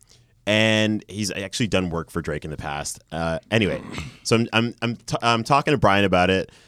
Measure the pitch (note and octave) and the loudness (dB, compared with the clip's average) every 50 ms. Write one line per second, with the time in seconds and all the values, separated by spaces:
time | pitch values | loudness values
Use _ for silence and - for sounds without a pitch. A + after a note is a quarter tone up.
0 | _ _ _ _ _ _ _ _ - G2+ G#2+ G#2+ A2 A2 A2 G#2+ G#2+ G#2+ G#2+ G#2 | _ _ _ _ _ _ _ _ -2 0 2 4 4 4 4 2 2 2 0 -2
1 | - - F#2 G#2 G#2+ F#2 - - G2 G2 - - B2 F#2+ G2+ F#2+ F#2 F2 E2 E2 | -6 -8 -8 -6 -6 -4 -4 -6 -8 -6 -4 -2 -2 0 2 0 0 0 -2 -4
2 | D#2+ - - F2 D#2 E2 D2 D2 - D#2 D2 - - D2+ C#2+ D2 D2 - - - | -6 -6 -6 -6 -4 -4 -6 -6 -6 -10 -10 -8 -8 -6 -6 -6 -8 -8 -10 -12
3 | _ - D#2+ D#2+ E2 E2 E2 - - - G#2 A2+ G#2 E2+ C#2+ C2 - - - - | _ -10 -6 -4 -4 -2 -4 -4 -4 0 0 2 2 0 -2 -4 -8 -12 -12 -12
4 | D#2 - - - - - A#2+ A2+ A#2 - - A2 A#2 A#2+ - - A#2 A#2 A#2 - | -12 -12 -14 -8 -2 0 2 2 2 2 0 0 0 -2 -4 -6 -6 -6 -6 -8
5 | - - - - - A#2 A#2 A#2 A#2 - C#3+ C#3 D3 D#3 D3 A2 - G2+ G2 G2+ | -8 -6 -4 -2 0 2 2 2 2 2 2 2 2 2 0 2 4 4 4 4
6 | G2+ F#2+ F2+ F2+ F2+ F2+ F#2+ F#2+ - - - - _ | 4 4 4 4 4 4 4 2 0 -4 -10 -20 _